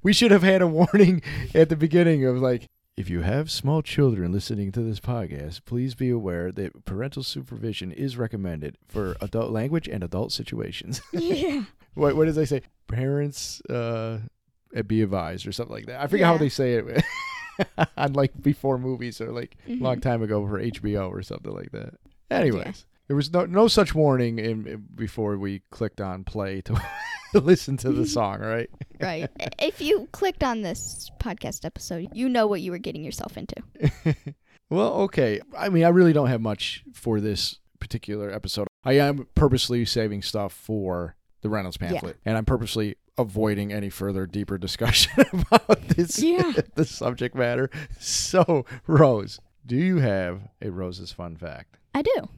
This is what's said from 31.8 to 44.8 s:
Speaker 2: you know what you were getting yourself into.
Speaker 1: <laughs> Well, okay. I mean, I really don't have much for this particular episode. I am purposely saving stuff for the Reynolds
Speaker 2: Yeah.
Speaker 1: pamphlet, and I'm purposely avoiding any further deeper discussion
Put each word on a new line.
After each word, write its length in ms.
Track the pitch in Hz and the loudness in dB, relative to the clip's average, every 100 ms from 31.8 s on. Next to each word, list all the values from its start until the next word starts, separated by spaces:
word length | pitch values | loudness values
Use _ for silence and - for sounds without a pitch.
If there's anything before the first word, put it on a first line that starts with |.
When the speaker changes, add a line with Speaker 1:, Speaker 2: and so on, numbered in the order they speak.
| - 170 180 | -10 -10 -10
Speaker 2:
you 160 | 208 262 | -4 0
know 180 | 247 214 | 2 2
what 140 | 196 | 0
you 100 | 185 | -4
were 60 | 175 | -8
getting 240 | 180 151 | -8 -10
yourself 340 | 156 - - - | -10 -10 -12 -12
into. 180 | - - - - 143 - 160 | -12 -14 -16 -2 -2 0 -2
Speaker 1:
<laughs> 200 | 143 - - _ _ _ | -2 -6 -16 _ _ _
Well, 240 | 175 226 - | 0 0 0
okay. 400 | 196 - 120 104 - - | 0 2 2 0 -6 -6
I 100 | 202 | 2
mean, 160 | 170 | 6
I 60 | 170 | 8
really 240 | 175 170 | 10 8
don't 140 | 151 127 | 8 4
have 100 | 120 | 0
much 460 | 113 104 - - - | -2 -4 -6 -8 -14
for 260 | - 117 107 | -8 -2 0
this 400 | 107 98 - - _ _ | 0 -2 -4 -8 _ _
particular 500 | - 113 - 104 104 | -8 -8 -8 -8 -6
episode. 360 | 104 - 104 101 _ 131 | -8 -8 -6 -6 _ 2
I 80 | |
am 340 | 139 143 143 - - | 4 4 0 -2 2
purposely 480 | 147 127 - 120 | 4 4 0 0
saving 380 | 113 120 110 101 | 0 0 -2 -4
stuff 320 | - 110 98 | -6 -4 -6
for 640 | - - 110 95 87 85 - _ _ | -8 -6 -4 -2 -4 -6 -12 _ _
the 80 | 107 | -4
Reynolds 280 | 107 92 - | -4 -4 -6
Speaker 2:
Yeah. 80 | 87 | -4
Speaker 1:
pamphlet, 280 | 175 85 - 107 | -4 -6 -6 -2
and 120 | 110 | 0
I'm 80 | 107 | 0
purposely 500 | 127 113 - 104 - _ - | 0 -2 -2 -4 -6 _ -4
avoiding 560 | 113 101 107 101 104 | -2 0 0 0 -2
any 160 | 104 101 | -4 -6
further 360 | - 98 95 95 | -6 -4 -4 -4
deeper 300 | 104 98 98 | -6 -4 -6
discussion 540 | 90 - | -6 -2